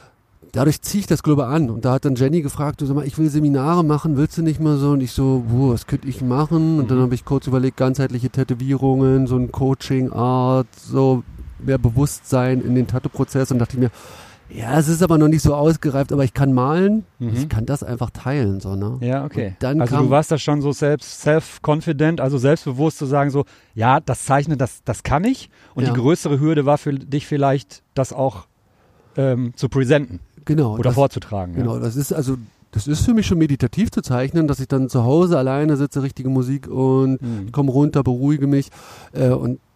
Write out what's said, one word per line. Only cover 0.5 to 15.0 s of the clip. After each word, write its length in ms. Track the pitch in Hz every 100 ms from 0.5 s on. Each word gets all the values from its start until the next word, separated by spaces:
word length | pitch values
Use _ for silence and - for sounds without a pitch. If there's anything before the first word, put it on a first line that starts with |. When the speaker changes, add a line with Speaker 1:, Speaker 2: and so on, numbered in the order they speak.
Speaker 1:
dadurch 300 | - 143 147
zieh 160 | - 208
ich 60 | 196
das, 160 | 165
glaube 200 | - 147
ich, 60 | 120
an. 220 | 151 135
Und 140 | 113
da 80 | 127
hat 100 | 135
dann 100 | 147 123
Jenny 260 | 131 170
gefragt, 380 | 139 - 147 -
„Du, 60 | 139
sag 80 | 139
mal, 100 | 143
ich 100 | 151
will 100 | 156
Seminare 520 | 147 151 139 139 175
machen, 320 | 160 147 160 135
willst 200 | 156 -
du 40 |
nicht 180 | 165 147
mal 160 | 156 143
so?“ 140 | 143
Und 100 | 143
ich 120 | 127
so, 300 | - 135 131 117
„Puh, 240 | 120 135
was 140 | 117 -
könnte 200 | 139 135
ich 120 | 127
machen?“ 580 | 127 127 151 165 160 160
Und 120 | 120
dann 80 | 127
Speaker 2:
Mhm. 40 |
Speaker 1:
hab 80 | 127
ich 120 | 123
kurz 220 | - 135 -
überlegt, 300 | 131 127 -
ganzheitliche 540 | 131 131 131 123 123
Tätowierungen, 960 | 127 131 123 131 135 135 131 135 131 131
so 100 | 127
ein 140 | 123
Coaching-Art, 1120 | - 135 135 - 135 127 - 123 127 127 131 127 -
so 440 | - 131 135 131 - - - -
mehr 200 | 127 135
Bewusstsein 840 | 123 117 143 - - 131 127 127
in 140 | -
den 120 | 127 120
Tattoo-Prozess. 640 | 127 143 - 139 135 131
Und 80 | 123
dachte 160 | 117 123
ich 40 |
mir, 100 | 123 - - - - - -
„Ja, 280 | - 110 143
es 100 | 151
ist 140 | 160